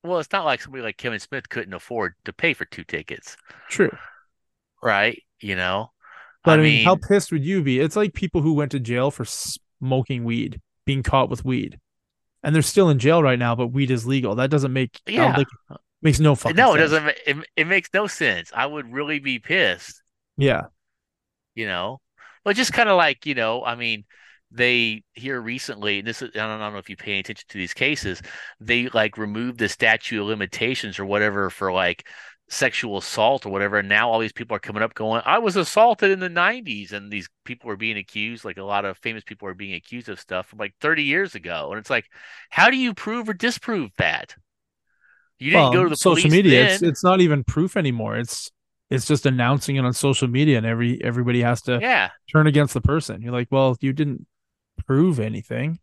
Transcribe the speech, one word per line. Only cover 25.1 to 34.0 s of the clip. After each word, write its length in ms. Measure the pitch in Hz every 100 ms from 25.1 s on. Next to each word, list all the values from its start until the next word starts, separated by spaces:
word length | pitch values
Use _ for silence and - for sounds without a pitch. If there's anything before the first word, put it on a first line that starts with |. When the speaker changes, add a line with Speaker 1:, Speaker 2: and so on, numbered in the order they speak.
Speaker 1:
here 280 | - 131 127
recently, 580 | 113 123 - 104 104 101
and 100 | 107
this 140 | 113
is, 80 | 120
I 40 | 107
don't, 220 | 110 107
I 40 |
don't 80 | 107
know 60 | 101
if 100 | -
you 80 | 92
pay 220 | - 98
attention 260 | 95 110 -
to 100 | 104
these 160 | 87
cases, 480 | - 131 151 101 87 - - - -
they, 280 | 110 120 123
like, 280 | 113 107 107
removed 400 | 107 107 120 120
the 100 | 107
statute 520 | - 113 113 - 113
of 60 | 101
limitations 720 | 110 95 - 117 131 107 92
or 60 |
whatever 460 | 98 104 107 101 95
for, 200 | - 95
like, 360 | 92 90 87 - - - _ _
sexual 480 | - 131 - 117 101
assault 480 | - - 110 135
or 60 | 107
whatever. 280 | 98 101 104
And 100 | 98
now 180 | 104